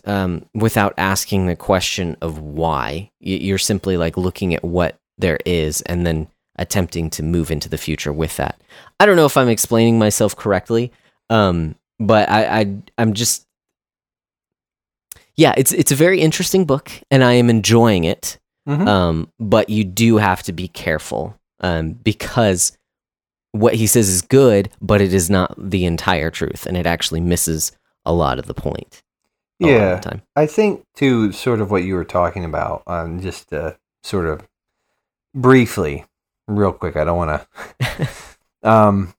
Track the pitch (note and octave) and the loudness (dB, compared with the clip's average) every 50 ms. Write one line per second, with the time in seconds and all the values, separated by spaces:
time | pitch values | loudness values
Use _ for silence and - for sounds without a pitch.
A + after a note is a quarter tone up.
0 | - G2+ G2+ G2 F#2+ F2+ F2 D#2+ - - - G#2+ A2+ A2 - A2+ G2+ G2+ - - | -6 -4 -4 -2 -2 -2 -4 -6 -8 -10 -4 -2 0 0 2 2 0 0 0 -2
1 | F#2+ G2 G2 - - - G#2+ G2 F#2 F2+ E2+ - - - G2 F#2 - - - - | -2 -2 -2 -2 -4 -2 -2 0 0 0 -2 -2 -2 0 0 0 0 -4 -4 -6
2 | F2+ E2+ - - E2 E2 D#2 D2+ D2+ D2+ D2 D#2 E2 E2 D#2 C2+ A#1 A1 D2 E2 | -6 -6 -6 -6 -8 -8 -8 -10 -12 -10 -6 -4 -2 -2 -2 -2 -4 -6 -8 -10
3 | G#2 - _ _ - F#2+ F#2+ - - G2 G2 F#2+ - - G#2+ F#2 - F#2+ F#2 F2 | -12 -14 _ _ -8 -6 -6 -4 -2 -2 -2 -2 -2 -2 -4 -2 -2 -2 -2 -2
4 | E2 E2 E2 F#2 F2+ F#2 - - G2 F2+ E2 - - E2+ E2+ F2+ F2 - - _ | -2 -2 -2 -2 -4 -4 -4 -4 -4 -2 -2 -4 -4 -4 -2 -2 -2 -2 -4 _
5 | _ _ _ - F#2+ F2 D#2 - - - F2+ E2 D#2 D2+ D#2 - - - F2 F2 | _ _ _ -4 -2 -2 -2 -2 -2 -2 -2 0 -2 -2 -4 -6 -6 -6 -4 -2
6 | F2 E2+ D#2+ D#2+ D#2 - _ _ _ _ _ - F2 - - G2+ F2+ E2+ - E2+ | -2 -2 -2 -4 -6 -8 _ _ _ _ _ -10 -8 -4 -2 -2 -4 -2 -4 -6
7 | E2 D#2+ - - D#2 D#2+ E2+ E2+ D#2 C#2+ D#2 D2 - - D#2+ D2+ - - D2+ - | -6 -6 -6 -6 -4 -2 -2 -2 -2 -2 -4 -6 -6 -6 -8 -8 -6 -6 -6 -6
8 | - C#2+ D2 D2+ D#2 D2+ - - C#2 - - _ _ _ - - - - _ - | -6 -6 -4 -4 -4 -4 -4 -6 -6 -6 -8 _ _ _ -20 -20 -20 -2 _ 4
9 | G3+ G#3 F#3+ E3+ D#3 C#3 - C#3+ C3 A#2+ A2+ - - - A#2 A2+ A2+ A#2 A2+ A2+ | 6 6 6 6 4 4 4 2 2 2 2 0 0 0 2 4 4 4 4 4
10 | A2 G#2+ - - A2+ G2 - - - A2 G2 F#2 - - A#2 A#2 B2 B2 - _ | 4 2 2 2 0 -2 -2 -2 -2 0 0 0 0 0 -2 -2 -2 -4 -8 _
11 | _ _ _ _ _ - A#2 A2 G#2 F#2 F2 E2+ D#2+ D#2 D2 - _ _ _ - | _ _ _ _ _ 0 2 4 4 4 2 0 -2 -4 -6 -10 _ _ _ -2
12 | A2 G2+ A2 G#2+ G2+ - G#2 A2 A2 - - A2 G#2+ G2+ G2 G#2 - - - - | 2 4 4 4 4 4 2 2 2 0 0 -2 -2 -2 -6 -10 -14 -10 -4 -2
13 | A#2 A2 G#2 G#2+ A#2+ - - - _ _ _ _ _ _ _ _ _ _ _ _ | 0 0 0 0 -2 -4 -4 -6 _ _ _ _ _ _ _ _ _ _ _ _
14 | _ _ _ _ _ _ _ _ _ _ _ _ _ _ _ _ _ _ _ _ | _ _ _ _ _ _ _ _ _ _ _ _ _ _ _ _ _ _ _ _
15 | _ - - _ _ _ _ - D#3+ C3+ - - C3+ - - - D3 - C#3+ C3 | _ -20 -20 _ _ _ _ 2 4 4 4 2 2 2 2 0 0 2 2 2
16 | D#3+ F3 F#3+ E3+ D#3 D#3+ - - F3+ - - F#3 F#3 D3 C3 - - - - - | 4 4 4 2 2 0 0 -2 -2 0 0 2 2 2 0 -2 -4 -8 -20 -20
17 | _ - C#3 C3 B2+ B2 B2 B2 A#2+ A#2+ A#2 A2+ G2+ G#2+ A2+ A#2 A#2 A2+ G#2 F2+ | _ 2 4 4 6 6 6 4 4 4 4 2 4 4 4 4 6 4 4 2
18 | D#2+ E2 - - - - - - _ _ _ _ _ C#3 C#3+ D3 F#3+ G#3 G3+ F#2 | 0 -2 -2 -4 -8 -12 -14 -14 _ _ _ _ _ -4 -2 0 2 2 2 2
19 | F2+ E2+ D#2+ D#2+ E2 - _ - A2+ G2+ A2+ A2 - - G#2+ G#2+ G#2 F#2 F2+ G2 | 2 2 0 -2 -4 -8 _ -10 -2 0 2 2 2 0 -2 -2 -2 -2 -2 2
20 | A#2 A2+ A2+ G#2 G#2+ F#2+ F#2 - - - E2+ D#2+ F#2 F2 - - - F2+ D#2 D2+ | 2 4 4 4 4 2 0 -2 -4 -8 -10 -10 -10 -12 -12 -8 -4 -4 -4 -4
21 | - - - A1+ D#2 G#2 G#2+ _ _ _ _ - - F2+ E2+ E2 D#2+ D#2+ - - | -6 -8 -8 -8 -8 -8 -12 _ _ _ _ -6 -4 -2 -2 -2 -4 -6 -8 -4
22 | - A2 G#2 - - - - B2 A2+ G2+ F#2+ E2+ - - - _ _ _ _ _ | -4 -4 -4 -4 -6 -4 0 2 2 2 2 0 -2 -4 -6 _ _ _ _ _
23 | _ _ _ _ _ _ _ _ _ _ - G#2+ A2 A#2+ A2+ A2 A2 G#2 - A#2+ | _ _ _ _ _ _ _ _ _ _ -2 2 2 2 4 2 2 2 4 2
24 | A2 F#2+ F#2 F2+ - - C3 C3+ C#3 B2 G#2 G2+ F#2+ - - - - F#2+ G#2+ G2+ | 2 2 0 -2 0 2 4 6 6 6 4 4 2 -2 -6 -8 -2 2 2 2
25 | G2+ F#2 F#2 G2 E2 F2 G2+ F#2 F2+ - - - - G2 F#2+ F#2 F2+ F2 E2+ D#2+ | 2 2 2 0 0 2 2 0 0 -2 -6 -10 -8 -4 -2 -2 0 0 -2 -2
26 | - G2 F#2 D2+ D2 E2 - - - - - - - - F2+ F2+ E2 E2+ E2+ E2 | -2 -2 -2 0 -2 -4 -4 -6 -6 -6 -6 -8 -8 -6 -4 -2 -2 -2 -2 -2
27 | - - E2 D#2+ E2+ F2 F2 E2+ - E2+ D#2+ D#2 - - - _ _ _ _ _ | -4 -4 -4 -2 0 0 0 0 0 -2 -4 -4 -6 -8 -10 _ _ _ _ _
28 | - - E2+ E2+ D#2+ C2+ B1+ C2 - - - - - C#2+ C#2+ - - - _ _ | -4 -2 0 0 0 0 -2 -4 -8 -10 -10 -8 -8 -8 -8 -8 -12 -18 _ _
29 | _ _ _ _ _ _ _ _ _ _ _ - F3 D#3+ C3 A2+ G2+ F#2+ F2+ F#2+ | _ _ _ _ _ _ _ _ _ _ _ -2 2 4 4 4 4 2 0 -2
30 | - - - G2+ - _ - C#3+ D#3 D3+ - - A3 G#3 - - - _ _ - | -6 -10 -12 -12 -14 _ -2 -2 -2 0 0 0 0 0 -2 -4 -10 _ _ -2
31 | C#3+ C3+ B2 A2+ A2 G2+ - - - B2+ A#2+ G#2+ G#2+ F#2+ G#2 F#2+ F2+ F#2+ F#2+ F2+ | 0 2 2 2 0 -2 -2 -4 -4 -2 -2 -2 -2 0 -2 -2 -2 -2 -4 -4
32 | D#2+ - - F2+ F2 E2+ - G2 F2 E2 D2+ D#2 - - D#2 - - - F2 E2+ | -4 -2 -2 -2 -2 -2 -2 -6 -8 -6 -6 -4 -4 -6 -6 -8 -8 -8 -8 -6
33 | E2 E2 E2 F#2 F#2 F#2 - - - _ - D2 D#2+ D#2 D2+ _ _ _ _ _ | -6 -8 -8 -8 -8 -10 -12 -12 -14 _ -8 -8 -8 -8 -10 _ _ _ _ _
34 | - - G#2+ G2 E2+ D#2+ D#2 D2 - _ _ _ _ _ _ _ _ _ _ _ | -10 -6 -4 -2 -2 -4 -4 -6 -10 _ _ _ _ _ _ _ _ _ _ _
35 | _ _ _ _ _ _ - C3+ B2 B2+ C3 B2+ A#2+ - - G#2 E2+ D2+ C#2+ C2+ | _ _ _ _ _ _ -6 2 4 6 6 6 6 2 -2 -4 -4 -4 -6 -8
36 | - _ _ _ _ _ _ _ _ - G#2 G#2 G2+ F#2 - - F#2 E2+ D2 D#2 | -12 _ _ _ _ _ _ _ _ -4 0 0 0 0 0 -2 -6 -6 -4 -2
37 | D2+ E2 E2+ F2 E2+ D#2 D2+ D2 - _ _ - - - - - B2+ - - - | -2 0 -2 -2 -2 -2 -4 -6 -8 _ _ -20 -20 -16 -10 -6 -6 -6 -6 -6
38 | D#3 A#2+ - - - - - _ _ _ _ _ - A2 A2 A2 G#2+ G#2 G2+ G2 | -8 -8 -8 -12 -20 -20 -20 _ _ _ _ _ 0 2 4 6 4 4 2 0
39 | F#2+ F2 - | -2 -6 -10